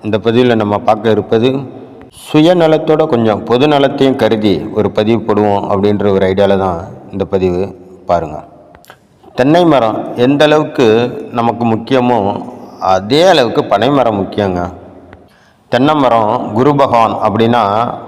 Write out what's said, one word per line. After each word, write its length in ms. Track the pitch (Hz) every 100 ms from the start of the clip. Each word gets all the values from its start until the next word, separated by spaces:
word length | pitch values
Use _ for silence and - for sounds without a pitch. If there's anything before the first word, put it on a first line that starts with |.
இந்த 120 | 107 104
பதிவுல 300 | 113 117 123 113
நம்ம 160 | 104 104 -
பார்க்க 280 | 110 110
இருப்பது, 340 | 107 98 113 123 135 131 - - - - - -
சுயநலத்தோட 720 | 156 160 180 160 151 - 151 156
கொஞ்சம் 280 | 120 113 101 -
பொது 160 | 120 151
நலத்தையும் 440 | 143 135 131 135 131
கருதி 320 | 110 110 107 87 107 104
ஒரு 120 | 98 104
பதிவு 220 | 107 113
போடுவோம் 400 | 110 104 104 101 -
அப்படின்ற 340 | 98 104 101 104
ஒரு 80 | 95 95
ஐடியால 280 | 95 98 98
தான் 180 | 95 85 98 - -
இந்த 120 | 95 85
பதிவு. 300 | 95 92 87 95 - - - -
பாருங்க, 260 | 170 160 151 - - - - - - _ _ - -
தென்னை 240 | 131 170 170
மரம் 260 | 139 113 101 - - 123
எந்த 200 | 143 151
அளவுக்கு 400 | 151 147 - 117 113 120 - - 120
நமக்கு 260 | 117 113 117
முக்கியமோ, 480 | 110 - 131 123 117 98 101 - - - - 90
அதே 280 | 95 101 143 185
அளவுக்கு 300 | 175 117 147 -
பனை 180 | 101 120 143
மரம் 200 | 117 104
முக்கியங்க. 420 | 92 - 98 90 87 87 - - - - _ _ _ _ _
தென்னை 240 | 123 139 151
மரம் 280 | 127 113 107 123 - 107
குரு 160 | 131 143
பகவான் 380 | 131 117 110 98 107
அப்படின்னா 360 | 104 117 120 101 107 123 -